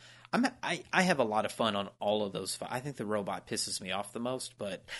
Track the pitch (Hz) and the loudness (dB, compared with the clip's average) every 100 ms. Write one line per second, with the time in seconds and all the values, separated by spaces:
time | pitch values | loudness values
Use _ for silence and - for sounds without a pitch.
0 | - - - 226 247 - - 170 - 160 | -20 -20 -2 2 2 0 -4 -4 2 4
1 | 185 151 110 107 104 - 113 101 98 - | 6 6 4 2 2 2 2 2 -2 -2
2 | 104 107 101 104 95 - 101 123 143 131 | 2 2 2 -4 -6 -6 -6 -6 -6 -6
3 | 104 107 98 90 - 110 101 - 95 95 | -2 -2 -2 -6 -4 -4 -4 -4 -4 -4
4 | - 117 120 127 - - 101 92 - | -4 -4 -4 -4 -6 -8 -6 -6 -8